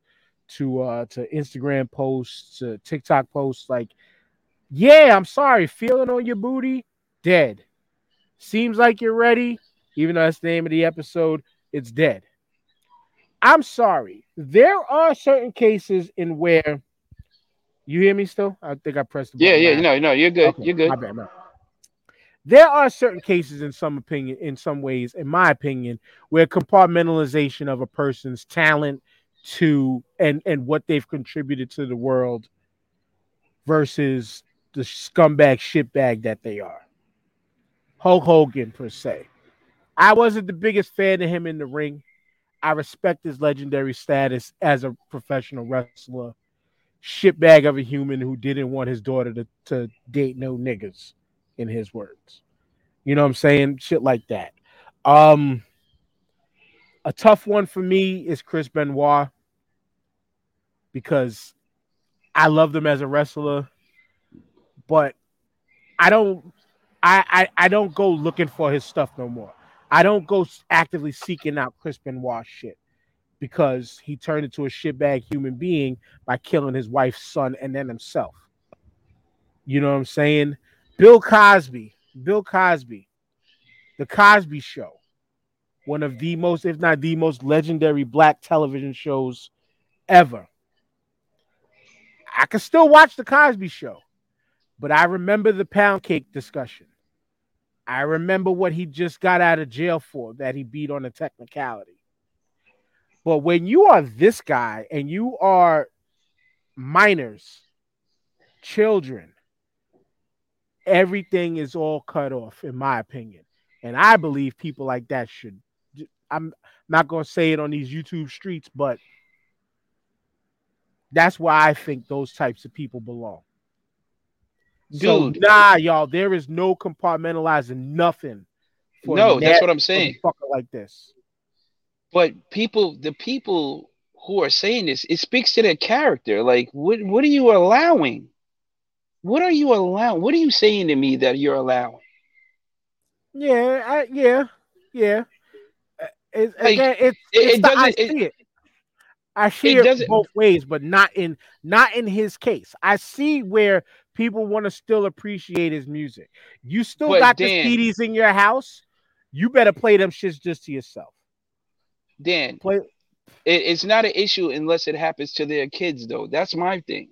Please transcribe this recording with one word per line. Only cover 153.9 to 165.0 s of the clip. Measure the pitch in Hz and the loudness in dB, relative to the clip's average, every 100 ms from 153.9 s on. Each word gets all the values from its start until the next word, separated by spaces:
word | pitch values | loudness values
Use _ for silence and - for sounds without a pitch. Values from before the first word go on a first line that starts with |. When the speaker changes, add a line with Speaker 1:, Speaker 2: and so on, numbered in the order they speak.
| _ _ | _ _
Speaker 1:
people | - 226 214 214 | -6 -6 -4 -6
wanna | 214 208 | -6 -6
still | - - 220 196 | -10 -4 -2 -2
appreciate | - 208 196 - 175 170 | -8 -14 -12 -8 -6 -4
his | 151 135 | -6 -10
music. | 151 147 101 - _ _ _ | -12 -12 -14 -20 _ _ _
You | 123 196 | -10 -8
still | 220 - 302 | -8 -6 0
Speaker 2:
But | 285 | 4
Speaker 1:
got | 247 233 | 4 4
the | 190 | 0
Speaker 2:
Dan | 180 | 0
Speaker 1:
C | 240 240 | 0 0
Ds | 233 202 | -2 -2
in | 226 | -4
your | 220 214 | 2 2
house. | 196 202 254 - - _ _ _ _ _ | 4 2 0 -6 -20 _ _ _ _ _
You | 139 233 | -6 0
better | 262 214 | 4 4
play | 147 226 202 | 2 2 4
them | 190 | 2
shits | - 190 151 | -4 -10 -8
just | 180 160 - | -10 -10 -10
to | |
yourself. | 135 - 110 - _ _ _ _ _ _ _ _ _ _ _ | -12 -12 -20 -20 _ _ _ _ _ _ _ _ _ _ _
Speaker 2:
Dan, | 156 175 127 - | -6 -4 -4 -8
Speaker 1:
Play | 190 196 | -4 -4
Speaker 2:
it, | - _ _ _ _ _ 160 170 | -6 _ _ _ _ _ -2 0
it's | 160 170 | 0 -4
not | 185 220 | 0 0
an | 214 | 0
issue | - 202 - 170 | -2 -4 -2 -4
unless | 139 156 165 - | -4 -4 -4 -4
it | |
happens | 151 | -6